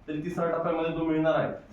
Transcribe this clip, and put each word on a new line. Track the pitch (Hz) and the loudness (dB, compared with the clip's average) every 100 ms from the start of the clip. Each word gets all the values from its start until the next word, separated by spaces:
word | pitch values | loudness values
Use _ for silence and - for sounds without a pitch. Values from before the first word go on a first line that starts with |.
| - | -8
तरी | 151 | -6
तिसऱ्या | 175 175 170 | -4 -2 0
टप्प्यामध्ये | - 175 160 160 | 0 0 0 0
तो | 156 160 | 0 0
मिळणार | 156 160 147 | 2 4 2
आहे. | - - - | 0 -4 -10